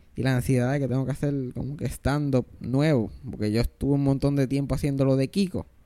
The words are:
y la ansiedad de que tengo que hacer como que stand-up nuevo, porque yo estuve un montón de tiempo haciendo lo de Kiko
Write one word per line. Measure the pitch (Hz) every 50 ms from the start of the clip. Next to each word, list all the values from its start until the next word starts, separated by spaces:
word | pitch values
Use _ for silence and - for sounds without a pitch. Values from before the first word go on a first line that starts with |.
| - - -
y | - 113
la | 135 131
ansiedad | 120 - - 135 123 120 123 139
de | 147
que | 139 120
tengo | 123 131 131
que | -
hacer | 139 - 151 143 143 139 131 123 -
como | - - 127 147 151
que | -
stand-up | 120 - - - 127 139 147 147 143 131 123 117 - - -
nuevo, | - 113 127 135 147 160 151 123 107 - - - - 120
porque | - - 107 107
yo | 104 113
estuve | 117 - - - - 135 143
un | 139 139
montón | 139 139 131 139 143 143
de | 139 135 120
tiempo | 135 139 139 131 135
haciendo | 139 - 147 139 135 135
lo | 135 131
de | 135 135 135
Kiko | - 196 202 175 - 90 85 - _ - -